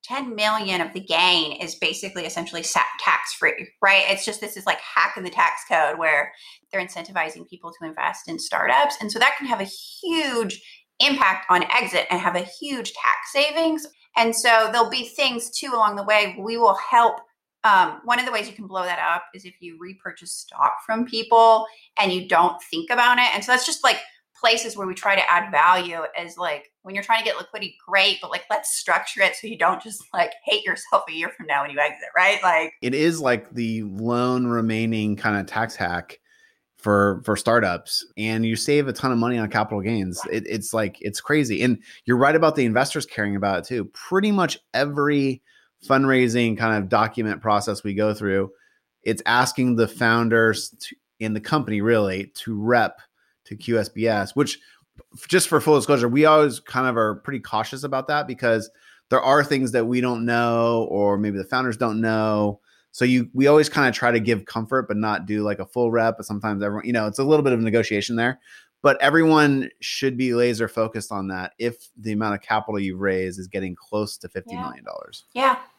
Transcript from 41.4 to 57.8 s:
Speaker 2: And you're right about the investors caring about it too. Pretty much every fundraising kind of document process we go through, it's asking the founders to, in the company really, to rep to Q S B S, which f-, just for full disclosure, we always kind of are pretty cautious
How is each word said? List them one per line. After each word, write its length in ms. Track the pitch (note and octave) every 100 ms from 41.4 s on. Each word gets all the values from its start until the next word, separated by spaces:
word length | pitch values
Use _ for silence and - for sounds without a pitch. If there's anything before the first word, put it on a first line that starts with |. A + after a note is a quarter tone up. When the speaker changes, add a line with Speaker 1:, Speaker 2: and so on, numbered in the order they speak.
| B2+ G2
Speaker 2:
And 200 | B2+ A2+ - -
you're 140 | - B2
right 180 | C#3 D#3+
about 180 | D#3+
the 100 | D#3
investors 420 | A#2+ A2 C3+ D#3+ -
caring 280 | - G2+
about 260 | G2+ G2 F#2+
it 40 |
too. 220 | - B2 F#2
Pretty 440 | - - F#3 G#3
much 280 | G3+ E3 - _
every 720 | A#2+ C#3+ C#3+ C#3+ C#3+ C3+ B2 _ _ _ _
fundraising 720 | - C3+ C3+ C3 B2+ A#2+ A#2 G#2+
kind 240 | A2+ G#2+
of 80 | F#2+
document 540 | G#2+ A2 - G#2+ G2+
process 400 | A2 G#2 G2+ G2+
we 120 | G#2
go 200 | G2 G#2+
through, 380 | G#2 G#2 G2 G2 - _ _ _ _
it's 200 | - G#2+ -
asking 500 | A#2+ B2+ - B2+ A#2
the 120 | A2
founders 840 | - A#2+ A#2 A#2 A2+ A2+ G#2 -
to, 260 | _ - - _ _
in 140 | A2
the 80 | G#2+
company 400 | - D#3 A#2 G#2+
really, 460 | G#2+ A2+ G2+ F#2+ G2
to 200 | - -
rep 460 | G#2+ G#2+ A#2+ G#2+ - _ _ _ _ _
to 100 | G#2+
Q 220 | - A2+
S 100 | G2
B 180 | - A2+
S, 300 | G#2 G2 C3+
which 220 | C3 - _ _ _ - -
f-, 120 | - -
just 200 | F#3 F3+
for 120 | D#3
full 160 | D#3+ D3
disclosure, 320 | - C#3 A#2+
we 160 | B2+
always 360 | D3+ D#3 D3+ A2
kind 260 | - C3 C3
of 100 | A#2
are 200 | G#2+ G#2
pretty 240 | - C3+
cautious 440 | - G#2+ A2+ C3+